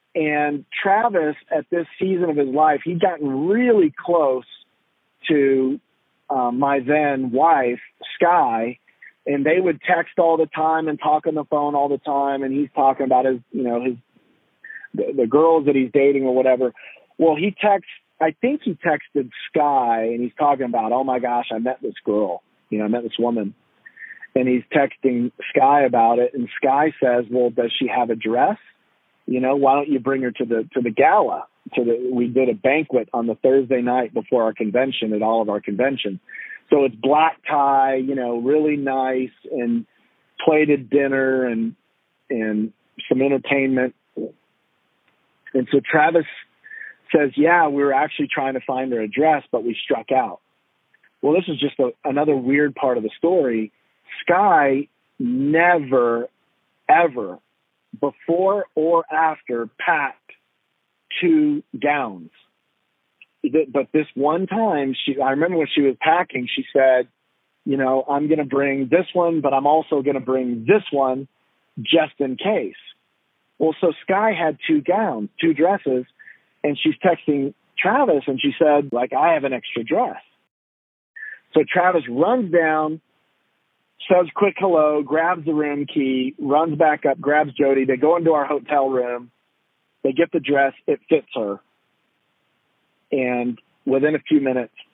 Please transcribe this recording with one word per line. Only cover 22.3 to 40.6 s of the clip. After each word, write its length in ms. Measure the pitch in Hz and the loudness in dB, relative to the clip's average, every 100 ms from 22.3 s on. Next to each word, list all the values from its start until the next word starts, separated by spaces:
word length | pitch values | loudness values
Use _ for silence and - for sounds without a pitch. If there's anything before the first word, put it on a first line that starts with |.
| 87 _ _ - | -4 _ _ -8
you 100 | 107 | -4
know, 60 | 107 | -2
I 20 | |
met 140 | 120 | -2
this 140 | 117 - | -4 -4
woman." 360 | 117 117 101 - _ _ - - - - - 131 | -2 -2 -4 -10 _ _ -20 -20 -20 -20 -4 -2
And 120 | 127 | 0
he's 160 | 127 113 151 | 0 0 0
texting 560 | 139 - 135 123 120 - - - | 0 0 -2 0 -4 -6 -6 2
Sky 280 | - 147 | 4 4
about 340 | 135 123 117 117 | 4 4 4 4
it. 160 | 123 | 0
And 160 | 139 120 - | -2 -8 -2
Sky 340 | 139 135 156 - | 0 2 0 0
says, 260 | 131 120 113 | 0 0 0
"Well, 220 | 123 123 | 0 0
does 200 | 117 117 107 | 0 -2 -2
she 80 | 127 | -2
have 220 | 123 117 | -2 -2
a 60 | 113 | -2
dress? 420 | 110 117 156 214 _ _ _ _ _ _ - | -2 0 0 0 _ _ _ _ _ _ -6
You 120 | 127 | -2
know, 160 | 127 143 | 0 2
why 200 | 139 139 | 2 2
don't 140 | 143 | 0
you 100 | 139 | -2
bring 240 | 123 135 | -2 -2
her 80 | 123 | -2
to 120 | 113 | -4
the, 240 | 117 113 110 | -2 -2 -2
to 80 | - | -4
the 80 | 120 | -2
gala?" 560 | 110 143 202 139 82 - _ - - | 2 4 4 2 -2 -10 _ -10 -4
To 80 | |
the, 260 | 120 117 127 | -2 -2 -2
we 160 | 127 120 | -2 0
did 220 | 120 127 | 2 2
a 60 | 110 | 2
banquet 540 | 131 147 156 127 110 | 0 0 0 -2 -2
on 140 | 120 117 | -4 -4
the 80 | 107 | 0
Thursday 480 | 131 135 123 127 | 2 4 2 0
night 280 | 123 127 120 | 0 0 -2
before 320 | 117 107 127 | -4 -2 0
our 100 | 110 | 0
convention 600 | 104 110 110 135 127 110 | -2 -2 0 0 -2 -4
at 80 | 107 | -2
all 200 | 107 113 | 0 0
of 80 | 107 | 0
our 120 | 104 | -4
conventions. 580 | - 101 131 135 107 95 _ - - - - | -4 -2 -2 -2 -6 -10 _ -18 -18 -18 0
So 120 | 147 135 | 2 2
it's 100 | 110 | 0
black 420 | 127 151 156 - - | 2 4 2 0 -4
tie, 540 | 147 139 135 135 131 | 0 2 2 2 0
you 120 | 131 139 | -2 -4
know, 240 | 123 117 | -4 -2
really 360 | 123 151 151 147 | 0 2 2 0
nice 540 | 135 135 131 131 127 - - | -2 -2 -2 -2 -4 -10 -10
and 340 | 151 120 117 110 _ _ _ _ - | -6 -2 -2 -4 _ _ _ _ -6
plated 460 | - 151 | 0 2